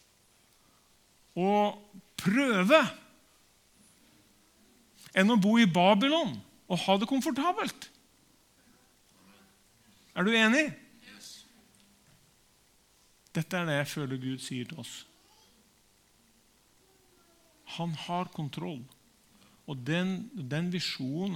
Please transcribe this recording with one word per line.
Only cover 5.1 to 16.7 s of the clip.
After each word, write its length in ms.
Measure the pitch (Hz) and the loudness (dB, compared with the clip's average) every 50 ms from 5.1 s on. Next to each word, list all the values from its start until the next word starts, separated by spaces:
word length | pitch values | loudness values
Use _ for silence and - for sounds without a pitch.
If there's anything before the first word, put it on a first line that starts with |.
| - | 2
enn 160 | 185 190 214 240 | 2 4 6 6
å 60 | 214 | 4
bo 140 | 185 208 226 233 | 4 6 6 6
i 80 | 233 185 | 6 6
Babylon 640 | 156 180 175 190 214 196 262 277 311 339 311 185 123 104 - - - _ _ | 6 6 6 6 6 6 4 2 2 2 0 -2 -4 -8 -12 -18 -20 _ _
og 140 | - 185 170 - | -6 -6 -2 0
ha 140 | - 196 202 | 2 2 2
det 100 | 226 - | 2 0
komfortabelt. 800 | 269 262 - 330 247 269 285 349 359 440 392 - - - - - - _ _ _ _ _ _ _ _ _ _ _ _ _ _ _ _ _ _ _ _ _ _ _ _ _ 185 190 196 - _ _ _ _ _ _ _ _ _ _ _ _ _ _ - | -2 -2 -2 -2 -2 0 0 0 0 -2 -4 -6 -8 -10 -16 -20 -20 _ _ _ _ _ _ _ _ _ _ _ _ _ _ _ _ _ _ _ _ _ _ _ _ _ _ -20 -20 -20 _ _ _ _ _ _ _ _ _ _ _ _ _ _ -4
Er 80 | 175 180 | -2 0
du 80 | 214 226 | 2 4
enig? 340 | 226 220 220 233 302 302 269 - - - - - - - - - - - - - - - _ _ _ _ _ _ _ _ _ _ _ _ _ _ _ _ _ _ _ _ _ _ _ _ _ _ _ _ _ _ _ _ _ _ _ _ _ - | 4 4 6 4 4 2 0 -4 -10 -18 -20 -20 -20 -20 -20 -20 -20 -20 -20 -20 -20 -20 _ _ _ _ _ _ _ _ _ _ _ _ _ _ _ _ _ _ _ _ _ _ _ _ _ _ _ _ _ _ _ _ _ _ _ _ _ -6
Dette 220 | 165 156 - 190 180 | -6 -6 -4 -4 -4
er 80 | 175 160 | -2 -2
det 80 | 147 143 | -2 -2
jeg 120 | 147 147 | -2 -4
føler 300 | - 156 147 127 135 127 | -6 -6 -6 -6 -6 -6
Gud 200 | 127 131 131 127 | -6 -6 -8 -8
sier 280 | - - 135 123 123 - | -8 -10 -8 -8 -8 -10
til 120 | 165 - | -12 -14
oss. 120 | - - - - - - _ _ _ _ _ _ _ _ _ _ _ _ _ _ _ _ _ _ _ _ _ _ _ _ _ _ _ _ _ _ _ _ | -14 -16 -16 -18 -20 -20 _ _ _ _ _ _ _ _ _ _ _ _ _ _ _ _ _ _ _ _ _ _ _ _ _ _ _ _ _ _ _ _